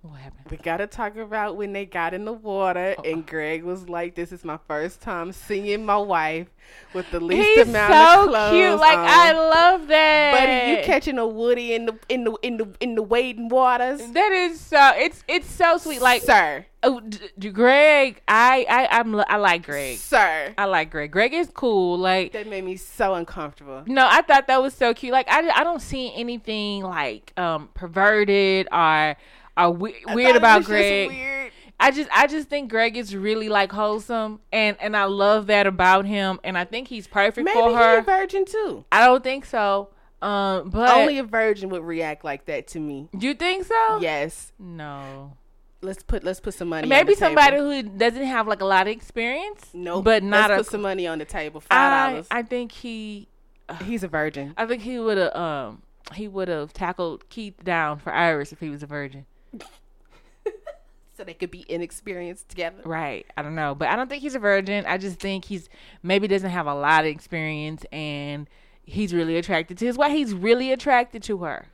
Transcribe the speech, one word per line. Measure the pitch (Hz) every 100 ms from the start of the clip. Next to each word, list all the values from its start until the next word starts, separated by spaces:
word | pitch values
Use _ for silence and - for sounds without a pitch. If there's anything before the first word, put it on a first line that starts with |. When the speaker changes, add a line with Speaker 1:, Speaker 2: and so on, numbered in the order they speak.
Speaker 1:
What | 165 143
happened? | 135 - 131
Speaker 2:
We | 156
gotta | 170 165 208
talk | - 214 214
about | 214 214 208 190
when | 202
they | 196
got | 196 185 170
in | 185
the | 208
water, | 226 214 196 190 180 185 196
Speaker 1:
Oh. |
Speaker 2:
and | 160 160 156
Greg | 160 151 160
was | 170 185 180
like, | 175 175
"This | 175 170
is | 180
my | 170 156 _
first | 151 170 -
time | - 180 170
seeing | 190 - 208 202 208
my | 214 202
wife | 202 175 156 160 175 _ _ - -
with | 185 175
the | 175
least | 170 180 415
Speaker 1:
He's | 440 233
Speaker 2:
amount | 226 208
Speaker 1:
so | 311 320 359
Speaker 2:
of | 403
clothes | 226 214
Speaker 1:
cute. | - 370 311
Like, | 311 311
Speaker 2:
on." | 170
Speaker 1:
I | 311 339
love | 320 320 320 349 370 302
that. | 311 311 302 294 262
Speaker 2:
Buddy, | 262 254 247 320
you | 320
catching | 330 311 262
a | 226
Woody | 220 233 240 240
in | 226 233
the, | 220 _
in | 254
the, | 233 220
in | 247 226
the, | 220 -
in | 247
the | 226
wading | 214 233 254 226 233
waters. | 254 254 240 247 285 233
Speaker 1:
That | 240 415
is | 381 359 330
so, | - 302 277
it's, | - 330 - -
it's | 349 -
so | - 339 339
sweet. | 330 269
Like, | 247 247
Speaker 2:
Sir. | 240 220 165 143 185 _
Speaker 1:
oh, | 262 247
d-, | 220 208 196 -
d-, | 202
Greg, | 196 240 277 302 294 269 208 -
I, | 214 240 262 -
I, | 240 262 233
I'm, | 226 208 -
I | 208
like | 202 170 170
Greg. | 143 135 120
Speaker 2:
Sir. | - 254 196 160 143 -
Speaker 1:
I | 196
like | 180 156
Greg. | 160 147
Greg | 165 233
is | 320 339
cool. | - 254 208 180 175
Like, | 185 185 180
Speaker 2:
That | 214 214
made | 196
me | 185 185
so | - - 202
uncomfortable. | 185 170 - 151 - 139 135 160
Speaker 1:
no, | 269 262
I | 262
thought | - 277 269
that | 262
was | 269
so | - 240
cute. | 233 254
Like, | 254 -
I, | 262 330
I | -
don't | 320 330
see | - 269 247
anything, | 175 240 240 214 214 208 202
like, | 190 170 143 107 - -
um, | 175 160 151
perverted | - 180 165 202 214 202 202 196 190 190
or | - 165 156 156 147 _ - - -
are | 175
we-, | 170 208 117 -
Speaker 2:
I |
Speaker 1:
weird | 220 254
Speaker 2:
thought | 240
it |
Speaker 1:
about | 226 214
Speaker 2:
was | 262
just |
Speaker 1:
Greg. | 208 202 196 196
Speaker 2:
weird. | 262 269 269 262 - - _
Speaker 1:
I | 247
just, | 269 285
I | 190 269
just | 311 285
think | 294 262
Greg | 226 226 226
is | 214
really, | 196 196 220 220
like, | 208 196
wholesome, | 196 214 214 208 233 220 214 _
and, | 220 214 208
and | 208 214
I |
love | 196 196 196 214 202
that | 208 196
about | 185 185 190 196
him, | 208 190 190
and | - 185
I |
think | 180 220 262
he's | 240 190
perfect | 208 202 220
Speaker 2:
Maybe | 320 440
Speaker 1:
for | 233
Speaker 2:
he | 240
Speaker 1:
her. | 226 226
Speaker 2:
a |
virgin | 226 381 381 381 381
too. | 427 415 - -
Speaker 1:
I | 208 247
don't | 254
think | 254 269
so. | - 233 202 196 202 _ _ _
Um, | 202 202 196 190 170
but | 202 247
Speaker 2:
Only | 240 262 277
a |
virgin | 233 226 220 208 190
would | 185
react | 165 165 160 151
like | 156 143 -
that | 147 -
to | 170
me. | 151 139 147 196
Speaker 1:
You | 240
think | 285 339 381 370
so? | 453 440 440
Speaker 2:
Yes. | - 151 151 - - _
Speaker 1:
No. | 185 170 151 143 139 135 139 135 _ _ _ _
Speaker 2:
Let's | 190 190
put, | - 220
let's | 180 185
put | -
some | 185 175
money | 160 240
Speaker 1:
Maybe | 269 339
Speaker 2:
on | 403
the | 339
Speaker 1:
somebody | 311 285 277
Speaker 2:
table. | 285
Speaker 1:
who | 277
doesn't | 214 196 226 240
have, | 269 254 214
like, | 214
a |
lot | 190 190 190
of |
experience. | 214 - - 233 277 403 415 -
Speaker 2:
Nope. | 175 175 175
Speaker 1:
But | 196 220
not | 196 208 214
Speaker 2:
Let's | 196
Speaker 1:
a |
Speaker 2:
put | 220
some | 208
money | 202 190 175
on | 160
the |
table. | 151 190 151 151 -
Speaker 1:
I, |
Speaker 2:
Five | 247 277 277 269
dollars. | 254 -
Speaker 1:
I | 233
think | 226 247 233
he, | - 240 226 214 208 208 _ _ _ -
uh, | 170
Speaker 2:
He's | 185 233
a | 180
virgin. | 156 151 147 139 160
Speaker 1:
I | 226
think | 240
he | 214 254
woulda, | 226 202 175 -
um, | 170 147 117 110 _ _ -
he | 160 214
would've | 190 185 160 147
tackled | - 180 180 175 143 _
Keith | - 214 -
down | 170 170 156 147
for | 160
Iris | 147 170 156 147
if | -
he | 160
was | 143
a | 147
virgin. | 147 139 135 139 _ _
Speaker 2:
<laughs> | 226 - _ _ _ _ _ _ _ 427 427 - - _ _ _ _
So |
they | 185
could | 170 180
be | - -
inexperienced | 170 170 - - 180 175 185 -
together. | - 165 190
Speaker 1:
Right. | 160 160 151 110 - -
I |
don't | 147 160
know. | 147
But | 143 151
I | 202
don't | 254
think | 277
he's | 285 262
a |
virgin. | 202 196 190 202 190
I | 185
just | 196 180
think | 196 190 -
he's | 202 156 _ - -
maybe | 175 196 202
doesn't | 196 190
have | 175 151
a | 143
lot | 143 156
of | 156
experience, | 151 - 170 156 151 151 156 -
and | 151 151 143 143 147 147 _ _ _
he's | - - 208
really | 170 160 165
attracted | 175 175 165 180
to | 233
his | 247
wife. | 294
He's | 302 262
really | 190 196 233 262
attracted | 262 285 247 247 233
to | - 202
her. | 170 135 -